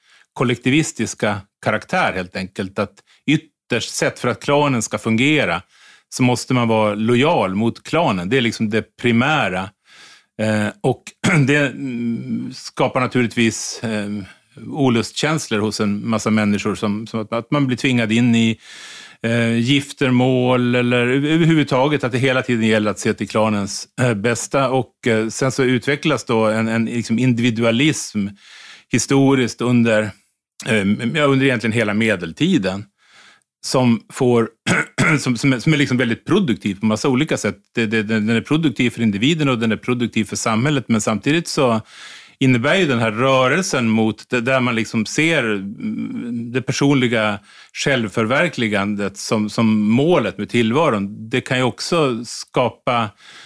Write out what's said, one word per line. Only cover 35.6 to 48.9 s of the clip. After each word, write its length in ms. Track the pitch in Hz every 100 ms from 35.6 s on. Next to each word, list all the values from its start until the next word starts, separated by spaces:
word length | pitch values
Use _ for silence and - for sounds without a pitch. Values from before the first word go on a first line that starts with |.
| 160
är 40 | 147
liksom 200 | 135 123
väldigt 280 | 120 113 -
produktiv 540 | 196 160 95 104 95
på 60 | 110
massa 220 | 107 147
olika 280 | 127 160 135
sätt. 220 | 104 90 _
Det, 120 | 120 110
det, 160 | 110
den, 240 | 104 110 107
den 100 | 113
är 40 |
produktiv 500 | - 156 156 110 120
för 120 | -
individen 460 | 113 98 135 165 147
och 100 | 117
den 140 | 117
är 40 | 101
produktiv 480 | - 123 117 113
för 120 | 104 104
samhället, 480 | 117 110 139 143 -
men 120 | 113
samtidigt 480 | 113 104 139 165 -
så 320 | - 127 110 - - - - - -
innebär 360 | 131 120 139
ju 120 | 190 160
den 120 | 117
här 140 | 113
rörelsen 760 | 110 135 131 127 165 185 139 117
mot 400 | 110 110 104 -
det, 100 | 123
där 200 | 120 131
man 140 | 123
liksom 320 | 113 110 117 104
ser, 380 | - 160 156
mm, 1080 | 113 101 98 - 107 113 113 117 120 117 117
det 100 | 127
personliga 760 | 123 - 143 139 120 117 107 101 - - -
självförverkligandet 1400 | - 151 127 107 120 110 143 170 - 110 101 104